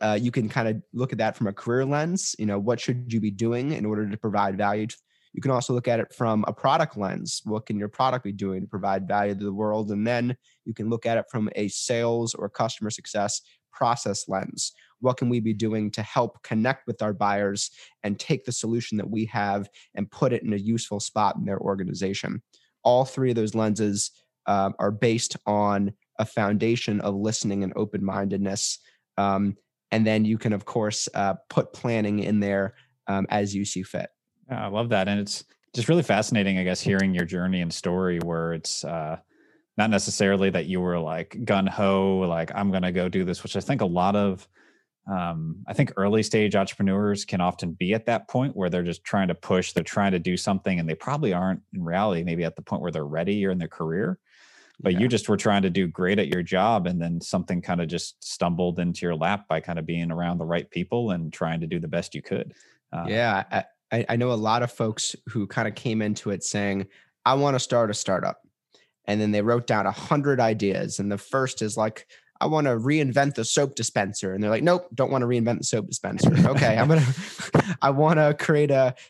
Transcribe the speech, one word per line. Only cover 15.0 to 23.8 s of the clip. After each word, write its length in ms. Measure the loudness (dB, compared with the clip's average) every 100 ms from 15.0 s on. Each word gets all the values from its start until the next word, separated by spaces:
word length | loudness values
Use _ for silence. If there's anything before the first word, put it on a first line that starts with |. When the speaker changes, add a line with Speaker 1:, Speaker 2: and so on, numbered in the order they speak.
Speaker 1:
What 160 | -2 0
can 100 | 0
we 100 | 0
be 120 | 0
doing 380 | 0 0 0 -2
to 100 | -4
help 400 | -4 -2 -2 -4
connect 440 | -4 0 0 0 -6
with 140 | -4
our 100 | -2
buyers 580 | 0 2 2 0 0 -6 -10 -20 _
and 160 | -6 -4
take 280 | -2 -4 -4
the 60 |
solution 440 | -6 -2 -2 -2 -4
that 120 | -2
we 160 | -4 -2
have 420 | -2 0 0 -4 -12 -14
and 160 | -8 -8
put 220 | 0 0
it 100 | 2
in 120 | 0
a 20 | -2
useful 420 | 0 -2 -2 -6
spot 380 | -4 0 0 0
in 80 |
their 140 | -4 -2
organization? 800 | -2 -2 -4 -4 -4 -4 -6 -8 -12 _ _ _
All 220 | 4 4
three 260 | 2 0 0
of 60 | 2
those 180 | 0
lenses, 560 | 2 0 2